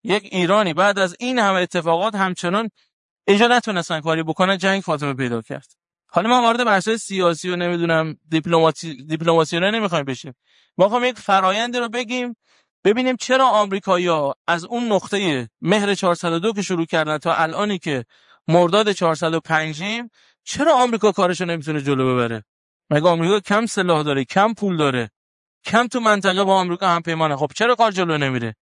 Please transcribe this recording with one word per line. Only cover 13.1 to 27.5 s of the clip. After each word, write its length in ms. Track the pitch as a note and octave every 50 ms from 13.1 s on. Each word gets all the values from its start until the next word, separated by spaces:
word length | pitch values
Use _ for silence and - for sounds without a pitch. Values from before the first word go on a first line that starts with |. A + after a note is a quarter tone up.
| B3+
چرا 320 | - - - B3+ C4 C4+
آمریکایی‌ها 880 | B3 G#3+ G#3+ G#3 G3 F#3+ - _ F#3+ F#3+ F3+ F3+ F3 E3 D#3 C#3+ C#3 - _ _
از 180 | - E3+ E3+ E3+
اون 260 | - A#3+ A#3+ A#3+ A#3
نقطهٔ 560 | G#3 F3+ - - - G3 G3+ F3 C#3+ B2+ A#2+ G#2+ _ _
مهر 320 | - D#3+ G3+ G#3+ G3+ G3+ G3
چهارصد 380 | - G3 F3+ E3+ - - E3+
و 80 | E3 E3+
دو 140 | F3 A3+ G#3+
که 80 | G#3
شروع 240 | F#3 - F#3 E3+ E3
کردن 320 | - - E3 D#3 D#3 D3+
تا 160 | D3 - E3+ D#3
الانی 460 | - E3 D#3+ D#3+ F3+ G#3 G#3+ G3+ E3+
که 260 | - E3 C#3+ B2+ A2+ _ _ _ _ _ _ _ _
مرداد 440 | - D#3+ F3 F3 E3+ E3+ G#3 A3 G#3
چهارصد 420 | G3 - F3 E3 D#3+ D3 F3 D#3+ D#3+
و 60 | D#3+
پنجیم، 680 | _ - D#3+ D#3 D#3 D#3+ D3+ D3 F3+ G3+ A3 A#3+ A#3+ A3+ _ _ _ _ _ _ _
چرا 300 | - - - C#4+ E4 D4+
آمریکا 380 | B3 B3+ B3 A3+ G#3 - G#3
کارشو 340 | F#3 - F#3+ F3+ F3 - F#3
نمی‌تونه 360 | E3+ E3+ E3 C#3 D#3 D#3 D3+
جلو 320 | C3+ C#3 C#3+ C3 C3 C3 B2+
ببره؟ 300 | B2 A#2+ A#2 A#2 A2 G#2 _ _ _ _ _ _ _ _ _
مگه 180 | D3+ D3 D#3
آمریکا 320 | F3+ E3+ E3 E3 F3 G3+ G#3
کم 260 | - - G3+ G#3+ A#3
سلاح 380 | G3+ - G#3 F#3 F3+ E3 D3+ D3
داره، 220 | D3+ C#3 C3+ C3
کم 280 | - - F#3+ G3+ A3+ A3
پول 240 | - G#3 G3 F3+
داره، 320 | D#3 D3+ C#3+ B2+ B2 A#2 G#2+ _ _ _ _ _ _ _ _ _ _ _
کم 220 | - G3+ A3+ B3
تو 120 | A3+ - B3
منطقه 440 | A3+ A3 G#3 G3+ F#3+ G3 F3+ F#3+ G3+
با 160 | F#3+ F#3+ F#3+
آمریکا 280 | F3+ F3+ F3 F3+ G3
هم 140 | F#3 E3+ E3+
پیمانه؟ 340 | E3 E3+ E3 D#3+ D#3+ D3+ C#3+
خب 160 | C3 D3+ C#3